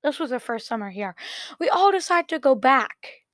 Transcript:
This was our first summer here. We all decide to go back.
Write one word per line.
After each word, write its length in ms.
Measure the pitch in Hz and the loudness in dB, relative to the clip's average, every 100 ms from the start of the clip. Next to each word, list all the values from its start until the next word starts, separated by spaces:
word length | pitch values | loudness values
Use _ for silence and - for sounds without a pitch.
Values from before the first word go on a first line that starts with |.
This 160 | 294 269 | -2 -2
was 140 | 294 | -4
our 60 | 247 | -4
first 280 | - 226 - | -4 -8 -6
summer 240 | 226 202 | -8 -6
here. 240 | 190 196 - - - - - | -8 -8 -10 -14 -14 -14 -4
We 100 | - | 0
all 200 | 359 392 | 4 4
decide 360 | 381 - 349 330 | 4 0 0 0
to 100 | 320 | 0
go 160 | 277 | 2
back. 720 | 247 254 269 214 - - - _ | 4 4 4 2 -10 -20 -20 _